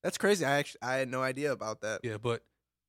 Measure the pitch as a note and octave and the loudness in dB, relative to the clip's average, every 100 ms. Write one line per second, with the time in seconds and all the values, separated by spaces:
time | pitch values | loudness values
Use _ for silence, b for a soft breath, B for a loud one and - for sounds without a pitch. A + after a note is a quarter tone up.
0 | F3 - G3+ G3+ C3+ C#3+ C#3+ - A#2+ C3 | -2 2 4 4 4 2 0 -6 -2 0
1 | C3 B2+ C3 C3 D3 A#2+ A2 A2 G#2+ G#2 | 0 0 -2 0 -2 -2 -4 -6 -4 -4
2 | A#2+ G#2+ A#2 A#2 _ _ _ _ | -4 -4 -2 -4 _ _ _ _